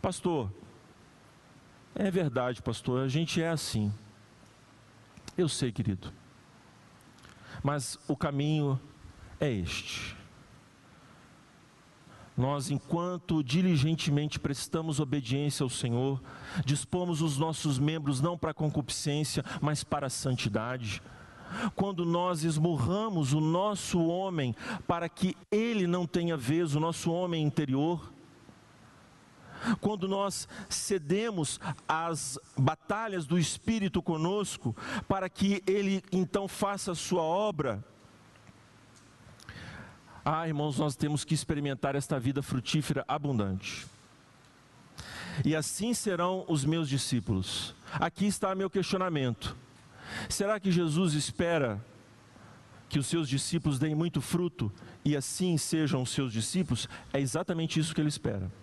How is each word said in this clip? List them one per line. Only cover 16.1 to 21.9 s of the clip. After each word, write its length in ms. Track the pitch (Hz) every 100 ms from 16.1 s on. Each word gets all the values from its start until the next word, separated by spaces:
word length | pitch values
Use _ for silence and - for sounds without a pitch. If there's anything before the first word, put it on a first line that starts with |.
| 131 - - - 185
dispomos 560 | 135 143 - 180 180 156
os 180 | 160 139
nossos 400 | 165 156 156 131
membros 420 | 147 160 143 127
não 160 | 165 175
para 160 | 160
concupiscência, 920 | 147 156 - 127 - 147 143 151 - - -
mas 240 | 143 151
para 240 | - 147 135
a 20 |
santidade. 880 | - 135 127 110 107 113 127 110 98 - - - - - 190 233 -
Quando 280 | 196